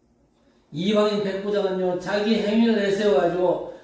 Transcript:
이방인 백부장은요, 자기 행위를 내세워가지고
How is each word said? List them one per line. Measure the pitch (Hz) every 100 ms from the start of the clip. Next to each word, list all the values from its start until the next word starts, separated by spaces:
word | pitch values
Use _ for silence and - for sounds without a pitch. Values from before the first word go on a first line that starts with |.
| _ _ _ _ _ _ _
이방인 | 147 196 208 208 202
백부장은요, | 196 190 202 202 190 185 180 180
자기 | 180 202 214
행위를 | 220 202 220 226
내세워가지고 | 208 196 196 208 185 170 180 180 156 - -